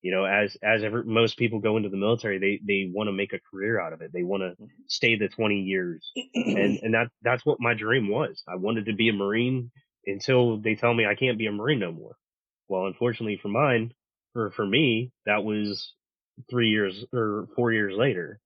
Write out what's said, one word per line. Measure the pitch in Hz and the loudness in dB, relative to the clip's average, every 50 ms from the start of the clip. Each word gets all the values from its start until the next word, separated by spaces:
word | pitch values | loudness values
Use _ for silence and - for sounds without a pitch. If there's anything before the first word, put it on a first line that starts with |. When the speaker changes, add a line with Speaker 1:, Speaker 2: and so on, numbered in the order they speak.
Speaker 1:
You | - 92 | -2 0
know, | 92 95 98 | 0 0 2
as, | 95 98 104 107 98 - - 98 | 2 2 2 2 0 -4 -2 0
as | 107 113 110 107 | 2 2 2 0
ever, | 107 107 120 - | -2 -2 -4 -2
most | 117 110 113 117 113 - | 2 4 4 4 4 2
people | - 123 113 113 107 | 0 -2 0 0 0
go | 104 110 107 | 0 2 2
into | 113 104 101 | 2 0 -2
the | 95 | -2
military, | 98 98 107 120 117 - 107 98 92 | 0 2 2 2 2 0 -2 -2 0
they, | 98 98 101 90 104 | 0 0 0 0 -2
they | 101 101 98 98 92 87 | 0 0 0 0 -2 -4
wanna | 101 107 104 98 | -2 -2 -2 -2
make | 95 101 - - | -2 -4 -4 -6
a | 90 _ _ | -10 _ _
career | - 95 98 110 117 101 | -8 -4 -2 -2 0 -2
out | 87 80 80 | -2 -4 -8
of | 80 | -10
it. | 82 80 80 | -14 -10 -6
They | 90 87 | -6 -4
wanna | 90 98 98 92 90 | -2 -2 -2 -2 -4
Speaker 2:
Mm-hmm. | 90 _ 107 117 _ - - | -6 _ -20 -20 _ -20 -10
Speaker 1:
stay | - - - - 117 113 | -8 -4 0 2 2 2
the | 104 104 95 | 2 0 -4
twenty | - - 113 107 104 98 | -2 0 0 2 2 0
years. | 95 95 95 95 90 87 82 - - - - | 0 0 -2 -2 -2 -4 -6 -8 -12 -12 -10
Speaker 2:
<clears throat> | 262 - - - | -10 -12 -4 -4
Speaker 1:
And, | 240 - - - - 101 101 104 - - | -2 0 0 2 2 2 2 2 0 0
and | 113 113 | 0 2
that, | 113 120 123 _ _ | 2 0 -2 _ _
that's | - 120 127 127 - | 0 0 0 2 2
what | 151 139 - | 0 0 2
my | 117 120 117 | 0 0 0
dream | 107 107 110 123 135 107 98 | 0 0 0 2 2 2 0
was. | 107 131 151 - - - - | 0 -2 -2 -4 -6 -12 -12
I | - 90 | -10 -8
wanted | 92 92 107 117 113 101 | -4 -2 -2 -2 -2 -2
to | 113 107 | -4 0
be | 98 113 117 | 2 2 2
a | 107 | 2
Marine | 98 98 98 104 113 120 127 131 131 120 120 _ - _ _ _ _ _ | 2 0 0 0 2 2 0 0 -2 -4 -8 _ -20 _ _ _ _ _
until | 101 98 101 - - 131 127 123 120 113 107 | -6 -6 -4 0 4 4 6 6 4 2 0
they | 107 110 107 | 0 -2 0
tell | - - 120 117 | 2 2 2 4
me | 117 110 | 4 2
I | 101 104 | 2 2
can't | - 131 127 117 | 0 0 0 0
be | 107 110 | 0 -2
a | 107 | -2
Marine | 104 101 107 139 151 117 | -2 -2 0 0 0 0
no | 98 85 | 0 -4
more. | 82 78 - 53 - _ _ _ _ _ _ _ _ _ _ | -6 -10 -14 -16 -20 _ _ _ _ _ _ _ _ _ _
Well, | _ 98 92 92 | _ -2 -2 -2
unfortunately | 98 90 - 120 120 117 - 117 107 104 90 | -2 -2 0 0 0 0 -2 -4 -4 -4 -4
for | - 104 | -4 -2
mine, | 104 123 151 143 123 117 113 117 - _ _ _ _ _ _ _ _ | 0 2 4 4 4 2 0 -2 -8 _ _ _ _ _ _ _ _
for, | 123 110 101 | -4 -4 -4
for | - - 104 | -2 -4 -2
me, | 98 104 139 160 131 113 110 120 127 _ _ _ | 2 2 4 4 4 2 0 -2 -4 _ _ _
that | 104 104 107 101 | 0 0 0 0
was | 107 107 107 104 104 101 95 - - _ _ _ _ _ _ _ _ _ - - - | -2 -2 -2 -2 -4 -6 -8 -12 -16 _ _ _ _ _ _ _ _ _ -20 -14 -4
three | 123 123 117 110 | 0 2 2 4
years | 107 107 101 95 92 101 - _ - | 4 2 2 0 -4 -8 -12 _ -4
or | 123 110 107 104 107 95 - - | -2 -2 -2 -2 -4 -6 -6 -2
four | - 120 117 | 0 2 2
years | 113 110 104 98 95 | 2 2 0 0 0
later. | 104 127 143 107 90 82 - 98 110 _ | 2 2 2 2 -2 -4 -6 -10 -16 _